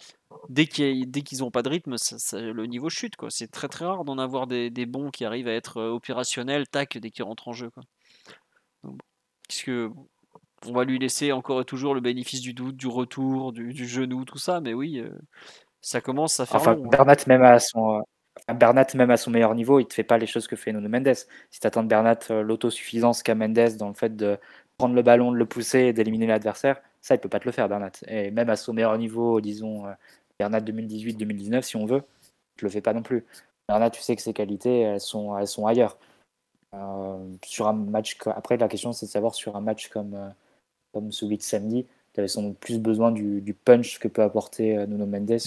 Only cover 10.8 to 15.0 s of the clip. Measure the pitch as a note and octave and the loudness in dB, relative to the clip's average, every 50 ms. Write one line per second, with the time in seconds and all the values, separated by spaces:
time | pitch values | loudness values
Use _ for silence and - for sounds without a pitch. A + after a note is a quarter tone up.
10.8 | B2+ C3 C3 B2+ C3 B2+ - - D3 C#3+ C3+ C3 - - C3+ C3 B2+ - C#3+ B2+ | 0 0 0 -2 -2 -2 -2 -2 -2 -2 -2 -2 -2 -2 -2 -2 -2 -4 -6 -4
11.8 | C3+ C#3+ C#3 B2+ B2 B2 B2 B2 A#2+ - C#3+ C3 B2 B2+ A#2+ B2+ B2+ C3 C3+ C3 | -2 -2 -2 0 0 -2 -2 -2 -6 -8 -8 -8 -8 -10 -10 -8 -10 -10 -10 -6
12.8 | C3 B2+ A#2 B2+ B2 A#2+ - C#3 C3+ C3 C3 C3 C3 C3 A2+ A#2 A#2 A#2+ C3 D3 | -8 -4 -2 -2 -4 -4 -4 -4 -2 0 0 -2 -2 -6 -8 -8 -10 -10 -8 -10
13.8 | B2 B2 A#2+ C3 C3 B2+ B2+ B2+ C3 - - C#3 - - F3+ F3 D3+ A#2+ A2+ B2 | -10 -6 -4 -4 -2 -2 -4 -6 -8 -10 -12 -8 -4 -2 -2 -2 -2 -4 -4 -4
14.8 | C#3 E3+ D3+ B2 | -4 -6 -6 -8